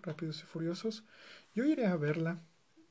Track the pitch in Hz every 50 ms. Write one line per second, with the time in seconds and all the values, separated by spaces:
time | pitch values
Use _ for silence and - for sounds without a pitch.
0 | - 175 151 - 165 160 156 - - - - 165 165 165 175 190 - 226 220 -
1 | - - - - - - - - - - - 208 247 302 311 285 240 196 180 165
2 | 147 147 156 165 160 165 175 170 - - _ _ _ _ _ - - _